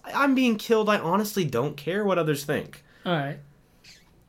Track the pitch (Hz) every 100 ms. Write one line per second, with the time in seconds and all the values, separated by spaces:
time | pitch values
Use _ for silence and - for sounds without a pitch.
0 | - 226 277 262 254 214 - 220 208 208
1 | 151 190 214 202 160 117 143 - - 196
2 | 202 175 156 139 - 127 - - - -
3 | 190 165 139 - - _ _ _ - -
4 | _ _